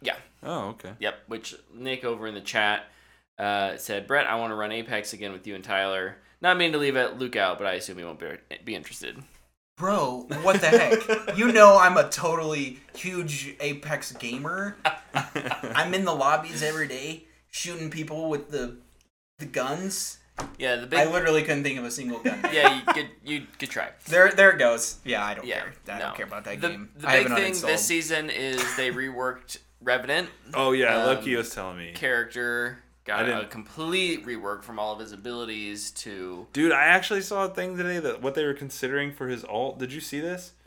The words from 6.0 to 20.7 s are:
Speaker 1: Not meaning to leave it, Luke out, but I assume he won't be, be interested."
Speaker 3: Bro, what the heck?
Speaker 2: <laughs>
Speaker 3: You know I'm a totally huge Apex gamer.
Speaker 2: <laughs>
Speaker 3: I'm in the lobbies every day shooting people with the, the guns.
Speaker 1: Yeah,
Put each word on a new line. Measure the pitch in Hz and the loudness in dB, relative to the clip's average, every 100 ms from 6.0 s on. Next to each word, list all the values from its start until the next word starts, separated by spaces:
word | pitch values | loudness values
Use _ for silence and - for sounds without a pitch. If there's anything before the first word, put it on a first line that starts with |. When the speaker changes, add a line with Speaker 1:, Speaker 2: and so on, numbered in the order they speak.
| 95 - _ _ | -4 -10 _ _
Speaker 1:
Not | 175 180 | 2 4
meaning | 170 | 2
to | 151 | 2
leave | 143 131 | 2 2
it, | 120 117 | 0 -2
Luke | 127 120 | -4 0
out, | 95 87 | 0 0
but | 98 | -2
I | |
assume | 90 92 90 | -4 -6 -10
he | |
won't | 85 76 | -12 -10
be, | 82 80 _ - | -12 -12 _ -14
be | 110 98 | -10 -10
interested." | - - 62 - 135 - _ _ _ - | -10 -14 -14 -14 -20 -20 _ _ _ -6
Speaker 3:
Bro, | 185 202 135 127 - 147 | 0 2 0 -4 -6 0
what | 180 190 | 4 4
the | 175 | 8
heck? | 233 165 220 - 214 - 185 | 8 8 4 2 0 0 2
Speaker 2:
<laughs> | |
Speaker 3:
You | 240 | 6
know | 226 208 196 | 12 12 12
I'm | 180 185 | 10 8
a | - | 4
totally | - 170 165 160 151 135 123 - - | 0 -2 0 -2 -2 -4 -10 -18 -12
huge | 180 180 156 143 139 - | -8 -6 -6 -6 -8 -6
Apex | 147 143 151 143 - | -6 -6 -6 -6 -6
gamer. | 123 117 127 151 185 202 202 | -10 -8 -6 -6 -6 -8 -2
Speaker 2:
<laughs> | 156 - - 139 - 147 131 - 123 123 | -2 -2 -4 -4 -2 -4 -4 -6 -2 0
Speaker 3:
I'm | 175 185 | 2 0
in | 185 | 0
the | |
lobbies | 151 135 156 151 - | 2 4 4 0 -4
every | 151 156 147 | -2 -2 -4
day | 127 147 160 - _ _ | -6 -8 -12 -16 _ _
shooting | - 175 170 160 | -10 -8 -8 -8
people | 160 151 156 160 | -6 -8 -6 -4
with | 143 - | -4 -4
the, | 143 123 123 - _ _ _ _ _ | -6 -6 -10 -20 _ _ _ _ _
the | 147 | -8
guns. | - 131 156 190 190 - - _ - - - | -4 -4 -4 -4 -6 -8 -10 _ -12 -12 -4
Speaker 1:
Yeah, | 127 | -2